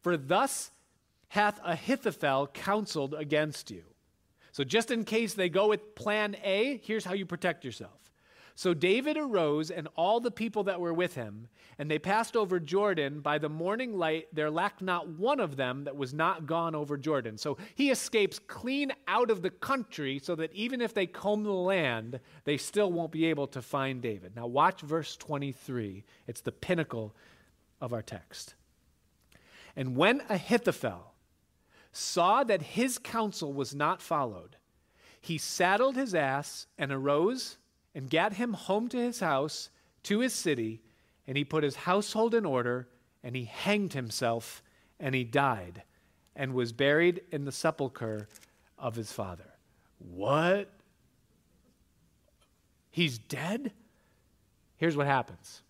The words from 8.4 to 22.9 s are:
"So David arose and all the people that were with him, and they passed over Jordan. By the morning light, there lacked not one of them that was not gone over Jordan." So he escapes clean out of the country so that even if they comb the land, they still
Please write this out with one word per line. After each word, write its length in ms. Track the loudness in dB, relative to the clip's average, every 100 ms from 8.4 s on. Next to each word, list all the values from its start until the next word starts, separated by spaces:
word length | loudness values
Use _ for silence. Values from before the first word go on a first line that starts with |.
| -20 -2
"So 180 | 0
David 420 | 2 4 4 2 0
arose 540 | 2 2 4 2 -2
and 180 | -6 -6 0
all 240 | 2 4
the 120 | 2
people 320 | -2 -2 0
that 180 | 0 0
were 140 | 0 2
with 180 | 0
him, 340 | -2 -8 -10 -16 _ -20 -8
and 140 | -2
they 80 | 0
passed 360 | 2 2 2 0
over 240 | 2 0
Jordan. 600 | 2 2 4 2 0 -2
By 160 | 0 0
the 120 | 0
morning 500 | -2 -2 -2 -2 0
light, 300 | 0 0 -2
there 160 | -2 0
lacked 320 | 0 -2 -2
not 280 | -2 -2 -4
one 300 | -2 0 2
of 180 | 0 0
them 260 | -2 -2
that 120 | -6 -6
was 160 | -6
not 360 | 0 0 0 -2
gone 260 | 0 0
over 240 | -2 -4 -4
Jordan." 400 | 0 0 -2 -6
So 220 | -6 -6 -8 0
he 160 | 2
escapes 480 | 2 0 2 2 -2
clean 540 | -14 -8 -4 -2 -2 -4 -2
out 220 | 2 2
of 140 | 2
the 80 | -2
country 640 | -6 -2 -2 -2 -6 -4 -4
so 160 | -4
that 180 | -4 -4
even 280 | -4 -4 -2
if 100 | -2
they 140 | 0 -2
comb 380 | -2 -2 0
the 100 | 0
land, 680 | 0 2 2 2 0 -4 -12 -14 -8 -2
they 120 | -2
still 340 | 0 2 2